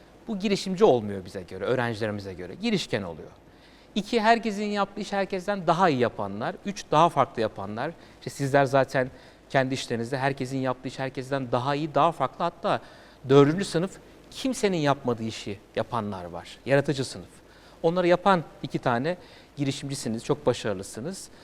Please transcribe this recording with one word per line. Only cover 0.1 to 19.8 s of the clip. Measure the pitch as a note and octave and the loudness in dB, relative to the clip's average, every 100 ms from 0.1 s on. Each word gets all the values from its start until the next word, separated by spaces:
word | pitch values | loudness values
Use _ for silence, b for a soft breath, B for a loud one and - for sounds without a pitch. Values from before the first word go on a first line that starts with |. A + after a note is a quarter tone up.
| b - | b -8
Bu | G#3 | -4
girişimci | G#3 G3 G3 F#3 | 0 0 -2 4
olmuyor | G#3 B2 G#2 G2 | 6 6 2 -8
bize | F#2 F#2+ | -10 -12
göre, | F2+ F#2 | -10 -6
öğrencilerimize | G2 B2+ A#2+ G#2+ A2 G#2 G2 | -2 0 0 -2 -4 -4 -8
göre. | F2 F2+ | -10 -12
Girişken | B2+ A3+ G3+ - A#2 | -6 -2 -2 0 -4
oluyor. | F#2 D#2+ E2 - - b b b b | -4 -10 -14 -20 -20 b b b b
İki, | G#3+ - A#3 | -8 -2 2
herkesin | G#3+ A#3 A3 G3+ | 4 4 2 -4
yaptığı | G#3 G#3 G3 - | -4 -2 -2 -4
işi | G3+ G3+ | -6 -4
herkesten | F#3+ F#3+ F3+ G3+ E3 | -2 -4 -4 -2 0
daha | E3 F#3 | 4 4
iyi | C3 | 4
yapanlar. | A2+ - G2+ G2+ C#3 - G3+ | 2 0 -6 -6 -6 -6 -8
Üç, | G3 - | -10 0
daha | D3+ E3+ | 4 4
farklı | C#3+ B2 - | 4 0 0
yapanlar. | A2 - G2 G#2+ C#3+ E3+ b b | -2 -2 -8 -6 -8 -10 b b
İşte | - | -12
sizler | - C#3+ C#3+ | -6 2 4
zaten | C#3 C3+ C3 C#3 B2+ - b b b | 4 4 2 0 -2 -4 b b b
kendi | C#3 C3 | 0 2
işlerinizde | C3 - A#2 A#2 C3+ | 0 -4 -6 -4 -2
herkesin | C3+ C#3 B2+ C3+ | -2 -2 -4 -4
yaptığı | C3 B2+ - | -4 -4 -8
işi | - | -8
herkesten | C3+ C#3 B2+ C#3 B2+ | -6 -6 -4 -4 -2
daha | B2 B2+ | -2 0
iyi, | C#3+ D#3 | -2 0
daha | C#3 D#3+ | 2 2
farklı, | D#3 C3 - | 2 -2 -2
hatta | F3 - G#3 C3+ - B B B B2+ | -6 -2 -2 -2 -4 B B B 6
dördüncü | C#3 C#3+ E3+ | 8 8 6
sınıf | G3 E3 F#3+ - - b b | -2 -2 -4 -6 -20 b b
kimsenin | - C4+ B3 G#3 F3+ | -6 -4 0 0 2
yapmadığı | C#3+ C#3 B2 A2+ | 2 2 0 -2
işi | A2+ A2 - G2 - - | -4 -8 -10 -10 -6 -4
yapanlar | - A#2+ G#2 F#2+ | -4 -4 -4 -6
var. | F2 E2+ E2 - - | -10 -12 -14 -10 2
Yaratıcı | C#3 C#3 C#3 | 2 2 -2
sınıf. | B2+ G2 F2 - - b b b | -4 -10 -16 -20 -20 b b b
Onları | E3 F3+ F3 | 0 2 4
yapan | F3 G3+ F#3 - - | 4 4 2 2 -10
iki | C#3+ D#3+ | -8 -4
tane | C#3 A#2+ C#3+ F3+ b b b - | 0 0 0 -4 b b b -4
girişimcisiniz, | C#3 C3+ | -4 -4